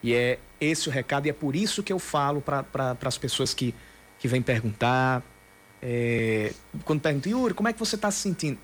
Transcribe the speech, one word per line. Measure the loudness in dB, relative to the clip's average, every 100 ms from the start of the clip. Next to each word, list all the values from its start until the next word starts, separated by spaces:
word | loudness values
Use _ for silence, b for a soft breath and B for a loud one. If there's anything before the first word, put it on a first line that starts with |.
E | 2
é | 2 2 0 -6 -2
esse | 0 0 0
o |
recado, | -2 0 0 0
e |
é |
por | 0 0
isso | 0 0 -2
que | -2
eu | -4
falo | 0 0 2 0
pra, | -2 -4
pra, | -4 -2 -2
pras | -2 -4 -4
pessoas | -4 0 0
que, | 0 -2 -4 B B B -6
que | 0
vêm | 0
perguntar. | 2 0 0 0 2 4 4 2 -4 -20 -20 -20 -20 -10
É, | -4 0 2 2 2 2 0 -6 -12 -10 -2
quando | 0
perguntam, | 2 0 0
"Yuri, | 2 0
como | 0 -2
é |
que | 0
você | -4 0
tá | 0
se | 0
sentindo?" | -2 -2 -2 -4